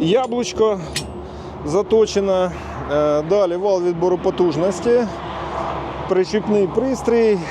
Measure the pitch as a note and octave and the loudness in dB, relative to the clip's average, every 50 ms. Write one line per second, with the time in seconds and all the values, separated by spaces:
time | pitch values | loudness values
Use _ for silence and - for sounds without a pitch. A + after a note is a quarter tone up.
0 | D#3 E3 G3 C4 B3+ A#3 A#3 A#3+ A#3 - - - A3 A3 G#3 F#3 D#3+ C#3+ - - | 0 2 2 2 2 0 -2 -4 -4 -4 0 2 2 2 2 0 -4 -8 -8 -8
1 | - - - - - - - - - - - - - D3 D3+ G3 G#3 G3 A3 A3 | -8 -8 -10 -12 -14 -14 -14 -14 -14 -14 -12 -10 -6 -2 0 0 2 2 4 4
2 | G#3+ G#3 - G3+ G3 G3 F#3+ F#3 F#3 F3+ D#3+ C#3+ - - - C3 C3+ C3 C#3+ D3 | 4 4 2 0 0 2 2 2 0 0 -2 -6 -10 -10 -10 -10 -6 -2 0 2
3 | D3+ D3+ D3 D3+ D3+ D#3+ F#3+ G#3 G3 F3 E3+ F3+ G3 G#3 G3 F#3 F3 F3+ F3 E3 | 2 2 2 0 2 2 2 2 4 2 0 0 0 2 2 2 2 0 0 2
4 | F3 F3+ F3+ E3+ - F#3+ - - F3+ F3 C#3+ D3 E3+ G3 F#3 - - A#3 A#3+ B3 | 2 2 2 2 0 -2 0 2 2 2 2 2 0 0 0 0 0 2 4 4
5 | A#3 F#3+ - - - - - - - - - - - - - - - - - - | 2 0 -4 -8 -10 -8 -8 -8 -8 -8 -6 -6 -6 -4 -6 -6 -6 -8 -8 -8
6 | - - F#3 F#3 F#3+ - G3 G#3+ F3 G#3+ G#3 G#3 G3 E3+ D3 A3 B3 C4+ C4 - | -4 0 0 0 0 2 0 -2 0 2 2 2 2 2 0 0 0 0 -2 -2
7 | - B3 A#3+ A#3 A3+ A3 G#3 F3+ D#3+ D3 | 0 2 2 4 4 4 2 2 -2 -6